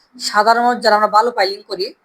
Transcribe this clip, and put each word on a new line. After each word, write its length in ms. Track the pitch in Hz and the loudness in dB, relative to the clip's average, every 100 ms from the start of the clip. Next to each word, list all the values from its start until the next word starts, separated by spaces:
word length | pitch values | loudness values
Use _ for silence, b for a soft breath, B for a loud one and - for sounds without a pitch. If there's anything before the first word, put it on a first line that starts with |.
| _ - | _ -12
সাধারণত 580 | - 208 214 233 240 240 | -4 0 2 2 2 0
যারা 120 | 220 208 | 2 2
আমরা 120 | 208 | 2
বালু 240 | 208 240 | 2 0
পাইলিং 320 | 240 196 202 | 0 -4 -4
করি, 300 | - 185 226 - | -12 -10 -10 -12